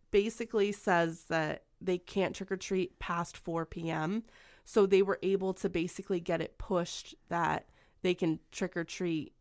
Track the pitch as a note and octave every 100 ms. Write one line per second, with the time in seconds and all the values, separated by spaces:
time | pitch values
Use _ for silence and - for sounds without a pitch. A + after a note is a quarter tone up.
0 | _ G3+ G#3 - A3+ A3 G3+ G3 - F3
1 | E3+ E3 - E3 D3+ - _ - F3+ F3+
2 | - G3+ F#3 - F#3+ F#3+ - F#3+ F3+ -
3 | - E3+ E3+ - - E3 D#3+ - E3 D#3+
4 | D#3 G#3+ A3 - - - - - G3 F#3+
5 | G3 - F3+ G3 F#3+ F#3 F#3+ F3+ F3 -
6 | F#3+ F#3 E3+ E3 D#3+ - - F#3 F3 -
7 | - - - E3+ D#3+ D#3 - _ _ _
8 | F#3 F3+ F3 D#3 _ - F3+ F3 E3 -
9 | F3+ D#3+ - _